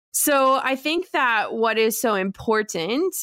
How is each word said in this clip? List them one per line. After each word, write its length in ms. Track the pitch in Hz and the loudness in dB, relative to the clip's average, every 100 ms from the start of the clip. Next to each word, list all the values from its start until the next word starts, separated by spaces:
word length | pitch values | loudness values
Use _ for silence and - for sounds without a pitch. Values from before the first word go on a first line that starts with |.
| _ | _
So 480 | - - 277 262 262 | -4 2 4 4 2
I 100 | - | 0
think 380 | 269 302 339 359 | -4 -2 -2 -2
that 400 | 330 254 226 147 | -2 0 0 -2
what 260 | 226 226 220 | 0 0 2
is 220 | 220 220 | 0 0
so 160 | 233 202 | 0 0
important 960 | 190 - - 214 214 175 165 254 370 - | -2 -4 -2 0 0 -4 -4 -2 -2 -4